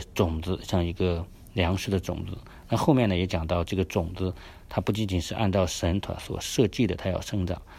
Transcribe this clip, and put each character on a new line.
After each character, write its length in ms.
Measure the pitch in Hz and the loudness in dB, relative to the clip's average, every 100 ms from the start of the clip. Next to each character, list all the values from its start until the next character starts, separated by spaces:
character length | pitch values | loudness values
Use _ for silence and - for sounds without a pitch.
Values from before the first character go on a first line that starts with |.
| - | 2
种 260 | - 92 80 | 2 2 2
子， 180 | 85 92 | -2 -4
像 220 | - 95 | 0 0
一 80 | 87 | 2
个 340 | 82 92 85 85 - - | 0 0 0 -4 -12 -6
粮 220 | 107 85 95 | 0 2 2
食 140 | - | 0
的 80 | 95 | 0
种 260 | - 85 92 | 0 -4 -6
子。 100 | 92 - - - | -8 -12 -18 -2
那 80 | 113 | 2
后 160 | - | 6
面 160 | 135 113 | 6 6
呢， 80 | 90 | 2
也 100 | 90 | 2
讲 200 | 87 80 | 0 0
到 180 | 87 | 0
这 120 | 85 95 | 0 0
个 60 | |
种 280 | 92 - 85 | 0 0 -2
子， 180 | 87 92 92 - - - | -2 -4 -4 -12 -18 -8
它 120 | - | -2
不 120 | - | 0
仅 160 | 104 107 | 0 2
仅 120 | 92 | 0
是 140 | - | -2
按 160 | - 104 | 0 2
照 160 | 95 90 | 4 2
神 340 | - 87 98 | 2 0 0
他 140 | - | -2
所 240 | 80 - - | -6 -6 -6
设 280 | - - 110 | -2 2 2
计 180 | - 110 | 4 0
的， 80 | |
它 160 | 90 95 | 0 -2
要 100 | 87 | -2
生 260 | - 107 90 | -2 -2 -2
长。 140 | 90 - | -4 -10